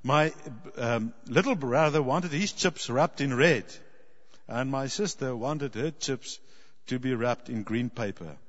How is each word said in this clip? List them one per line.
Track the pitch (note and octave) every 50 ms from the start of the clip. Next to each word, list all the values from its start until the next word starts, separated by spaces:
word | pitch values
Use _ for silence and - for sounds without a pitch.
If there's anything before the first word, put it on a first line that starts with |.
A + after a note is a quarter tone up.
My, | - C3 C#3+ D3+ D#3 D#3+ - - - D#3 A#2+ G#2+ - - -
um, | C3+ B2 A#2 A#2+ A2+ A2 A#2 - - -
little | - A#2+ D#3 F#3+ C#4 B3
brother | E3+ C#3 B2 A#2+ D3 D#3+ D3+ C#3+ D#3
wanted | C#3 B2+ C3+ F3 F3 F3
his | C#3+ D#3 G#3 -
chips | - - - F#3 - - - -
wrapped | A#2+ C3 D#3+ E3+ - -
in | C3+ C#3 B2+
red, | A#2+ D3 F3 D3 A2 F2+ - - - - - - - - - - - - - - - -
and | - - A#2+ C3 C3+
my | C#3 C3+ C3+ B2+
sister | - - G#3 F3+ - - C#3 C3 B2+
wanted | A#2 A2 C3+ D#3 D3+ C#3+ C3+ -
her | G#2+ C3+ D#3+ D3+ -
chips | - - C3+ A2+ - - - - - - - - - - - - -
to | - B2+ B2+
be | B2 C3 B2+
wrapped | A2+ A#2 B2 A#2+ - - -
in | B2 A2 G2+
green | - G#2+ A#2+ B2 A#2
paper. | - - A2+ G2+ F#2+ - F2 D#2+ D2 - -